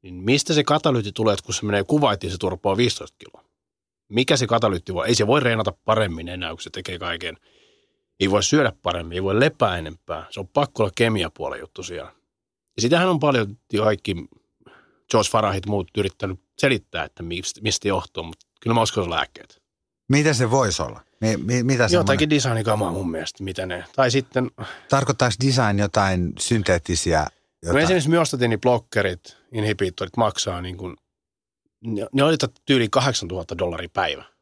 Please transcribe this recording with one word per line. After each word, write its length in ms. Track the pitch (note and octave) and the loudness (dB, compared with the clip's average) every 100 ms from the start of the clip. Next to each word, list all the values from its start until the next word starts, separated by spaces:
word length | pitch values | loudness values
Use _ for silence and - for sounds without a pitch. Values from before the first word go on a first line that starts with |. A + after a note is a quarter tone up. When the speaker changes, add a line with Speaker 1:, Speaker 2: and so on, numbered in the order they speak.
Speaker 1:
Niin 120 | F#2 | -14
mistä 400 | F2+ G2 C#3 - | -6 0 0 2
se 100 | D3+ | 0
katalyytti 480 | C#3+ D3+ D#3+ B2 G2+ | 2 2 2 0 -2
tulee, 200 | - A2 | 0 0
että 100 | G2+ - | 0 -4
kun 80 | |
se 100 | - G#2 | -6 0
menee 180 | G2+ | 0
Kuwaitiin, 460 | F#2+ D3+ C#3 G2+ F2 | 2 2 2 0 -4
se 80 | F2+ | -4
turpoaa 380 | G2 F2+ G2+ G2 | -4 -2 0 2
viisitoista 400 | A#2+ - - _ | 0 -2 -12 _
kiloa? 260 | - - _ _ _ _ _ _ _ | -20 -20 _ _ _ _ _ _ _
Mikä 280 | G#2 C3 C#3+ | -2 2 2
se 100 | A#2+ | 2
katalyytti 480 | A#2 A2+ F2 - | 2 2 0 -4
voi? 140 | F#2 - | -4 0
Ei 60 | |
se 120 | A#2+ G#2+ | 2 4
voi 140 | C#3+ | 4
reenata 320 | A#2+ A2+ G2+ - | 2 0 -2 -4
paremmin 440 | - A2 G#2 E2 E2+ | 0 0 0 -4 -10
enää, 220 | F2+ E2+ | -8 -10
kun 100 | E2+ | -10
se 100 | E2+ | -12
tekee 280 | F#2+ F2+ F2 | -12 -10 -8
kaiken. 380 | F#2 E2+ F2 D#2+ _ _ _ _ _ _ _ _ | -8 -8 -8 -12 _ _ _ _ _ _ _ _
Ei 100 | F#2+ | 2
voi 120 | G2+ | 2
syödä 300 | F#2+ D3+ B2 - | 4 4 2 0
paremmin, 340 | F2 F2 E2 F2 | -4 -4 -6 -4
ei 60 | |
voi 180 | F#2+ G#2 | 0 2
lepää 380 | D3 - G#2+ F2+ | 2 2 0 0
enempää. 480 | D#2+ D#2+ - D#2+ - | -6 -12 -10 -10 -10
Se 100 | - | -14
on 80 | G2 | -2
pakko 340 | - C#3+ - | 0 0 0
olla 100 | G2+ - | -2 2
kemiapuolen 640 | A#2 G#2+ E2 - C#2 C2 | 2 2 -4 -6 -10 -8
juttu 220 | - - | -14 -14
siellä. 300 | F2 E2+ - _ _ _ _ _ _ - | -12 -12 -12 _ _ _ _ _ _ -2
Ja 60 | |
sitähän 260 | A#2 E3 F#3 | 2 4 4
on 120 | E3 | 2
paljon 360 | D3 B2+ G2+ G2+ _ | 2 2 0 -6 _
jo 120 | G#2 | 0
kaikki 300 | G#2+ G2+ - E2+ - _ _ _ - - _ _ _ | 2 0 -4 -6 -8 _ _ _ -20 -20 _ _ _
George 200 | A2+ G#2 | 0 2
Farahit 360 | A2+ G#2 G2 G#2 | 2 2 -2 -2
muut 240 | G2+ F2 G#2+ | -4 -2 -4
yrittänyt 440 | F#2+ - F#2+ F2+ _ - | -4 -4 -8 -8 _ -2
selittää, 460 | C#3 A#2 _ E2+ | 0 0 _ -8
että 180 | D2+ - | -8 -10
mist-, 380 | E2+ F2 F#2 - | -10 -8 -10 -6
mistä 260 | G#2+ - G2+ | -4 -2 -2
johtuu, 340 | F#2 - - | -2 -4 -12
mut 140 | E2 E2 _ _ | -12 -16 _ _
kyllä 140 | A#2 | 0
mä 80 | A2+ | 2
uskon, 220 | A2 G#2+ | 2 0
se 40 | F2 | -2
on 20 | D#2+ | -2
lääkkeet. 460 | - - - - _ _ _ _ - | -4 -10 -20 -20 _ _ _ _ 0
Speaker 2:
Mitä 240 | C#3 D3+ | 2 4
se 180 | B2 A#2+ | 2 2
voisi 320 | C3 A2+ E2+ | 2 2 0
olla? 180 | C2+ A#1 _ _ | -6 -8 _ _
Mi-, 160 | A2 G#2+ | -2 0
mi-, 260 | G2 B2 | 0 0
mitä 200 | A#2+ C3 A2+ | 2 2 4
Speaker 1:
Jotakin 60 | F3 | 4
Speaker 2:
semmonen 300 | G2 - D3+ | 4 2 2
Speaker 1:
designikamaa 640 | D3 B2 A2+ G#2+ G#2+ F#2+ | 2 2 0 0 0 0
mun 180 | F#2 F2+ | -2 -4
mielestä, 340 | E2 D#2+ - | -6 -8 -8
mitä 220 | F#2+ F#2 F#2 | -8 -6 -6
ne, 180 | F2 - - | -8 -6 0
tai 140 | B2+ | 2
sitten 400 | C3 C3 B2+ B2+ - A2 - - | 2 0 -2 -4 -8 -14 -14 0
Speaker 2:
Tarkoittaako 460 | C3+ C3 A#2 B2 G#2+ C3+ | 0 2 0 0 2 2
design 320 | B2+ A2 G2+ | 2 2 2
jotain 540 | G2+ A2+ G2 F#2 F2 - | 2 2 2 2 -2 -4
synteettisiä, 840 | - A#2 F#2+ F2 - E2+ F2 D#2+ | 0 0 2 0 0 -2 2 0
Speaker 1:
No 80 | D2 _ _ _ E2+ | 0 _ _ _ 0
Speaker 2:
jotain 160 | C#3 | 2
Speaker 1:
esimerkiksi 240 | E3 F#3 C#3+ | 4 2 4
myostatiiniblokkerit, 1300 | E3+ D#3 C3 A#2+ A2 B2 A#2+ - A2 G2 F2+ - - _ | 2 2 0 0 2 2 2 0 -2 -2 -4 -14 -20 _
inhibitorit 640 | A2+ G#2+ G2+ F#2+ - F#2+ - | -4 -2 -2 -2 -4 -8 0
maksaa 440 | G#2+ - - F2 | 0 0 -6 -6
niin 160 | F2+ F2+ | -8 -10
kuin, 200 | F#2 - _ _ _ _ _ _ _ _ | -12 -14 _ _ _ _ _ _ _ _
ne, 220 | A#2 G#2+ - | -8 -6 -2
ne 120 | C3+ | 0
oli 120 | D3 D#3+ B2+ _ - | 2 2 -2 _ 0
tyyli 220 | C3+ A2 | 2 4
kahdeksantuhatta 680 | C3+ C3 A#2 F2 F#2 E2 E2 | 2 0 -2 -6 -8 -8 -4
dollaria 300 | F2+ E2 F2 | -4 -4 -6
päivä. 320 | - E2+ C#2 - _ | -2 -2 -4 -12 _